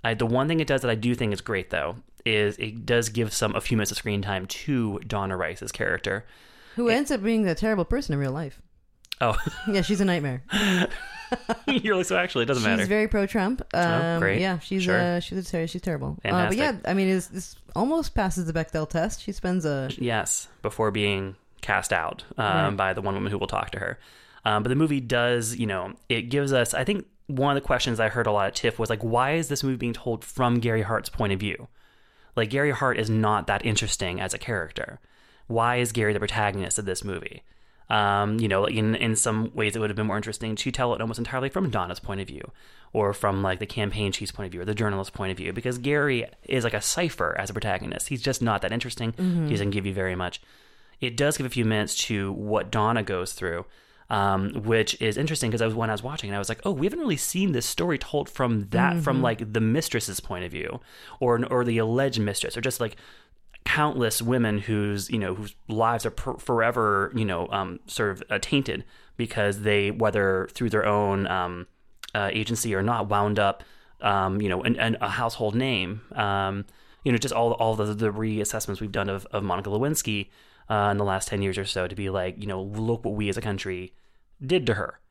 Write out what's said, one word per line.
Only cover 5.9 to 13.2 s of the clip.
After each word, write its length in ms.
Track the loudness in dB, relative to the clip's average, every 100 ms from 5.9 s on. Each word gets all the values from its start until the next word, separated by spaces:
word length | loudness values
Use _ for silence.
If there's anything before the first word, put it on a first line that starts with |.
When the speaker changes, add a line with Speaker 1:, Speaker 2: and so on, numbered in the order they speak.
| 0 0 -4 -6 -20 -20 -20 -10 -2
Speaker 2:
Who 120 | 2
Speaker 1:
It 60 |
Speaker 2:
ends 160 | 2 2
up 120 | 0
being 240 | 2 2 2
a 80 |
terrible 300 | 2 0 0
person 280 | 0 -2 0
in 40 | 0
real 140 | 0
life. 280 | -2 -8 -12 -20 _ _ _ -14 0
Speaker 1:
Oh. 160 | 2 2 -2
<laughs> 160 | -4 0
Speaker 2:
Yeah, 120 | 2
she's 180 | 2 4
a 40 |
nightmare. 380 | 4 4 0 -4 -2
Speaker 1:
<laughs> 400 | 2 4 2 0 -2 -10 -14 -6 -6 -2 -4 0
You're 300 | 0 2 0
like, 100 | 2
"So 100 | 0
actually, 260 | 2 0
it 20 | 2
doesn't 160 | 2
Speaker 2:
She's 60 | 2 2
Speaker 1:
matter." 100 | 2
Speaker 2:
very 220 | 2 2
pro-Trump. 540 | 2